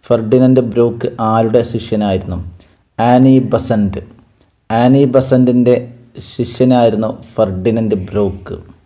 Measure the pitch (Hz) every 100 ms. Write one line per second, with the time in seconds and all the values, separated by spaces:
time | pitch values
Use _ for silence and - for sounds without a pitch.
0 | - 117 110 127 127 131 117 120 120 117
1 | - - 110 113 113 120 113 117 - 107
2 | 104 95 95 87 - - _ _ _ -
3 | 117 127 131 131 110 113 - 107 101 -
4 | - - _ _ _ _ _ 113 123 135
5 | 139 127 127 127 127 123 123 120 - -
6 | - - - - 120 - 127 123 117 107
7 | 110 - - - 104 92 101 113 110 101
8 | 95 104 101 - - 85 - _